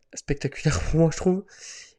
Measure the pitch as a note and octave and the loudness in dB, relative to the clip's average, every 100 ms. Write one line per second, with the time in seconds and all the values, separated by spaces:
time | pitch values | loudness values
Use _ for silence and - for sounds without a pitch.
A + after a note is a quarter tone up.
0 | _ - - C#3+ C#3 - D#3 G#2 - D#3 | _ -10 -4 -2 -4 -2 0 0 2 4
1 | D#3+ - F#3 F#3 - - - - - | 4 2 0 0 -4 -16 -18 -18 -20